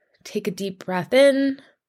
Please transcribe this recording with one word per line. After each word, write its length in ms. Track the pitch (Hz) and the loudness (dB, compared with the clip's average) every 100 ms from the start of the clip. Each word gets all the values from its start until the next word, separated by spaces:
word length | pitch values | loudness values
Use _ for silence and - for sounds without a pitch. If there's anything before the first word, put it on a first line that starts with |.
| _ _ | _ _
take 240 | - 214 208 | -10 -8 -6
a 40 | |
deep 340 | 185 196 190 - | -6 -8 -10 -6
breath 280 | 185 156 | -6 0
in, 480 | 254 277 269 277 269 - _ | 4 4 4 0 -4 -12 _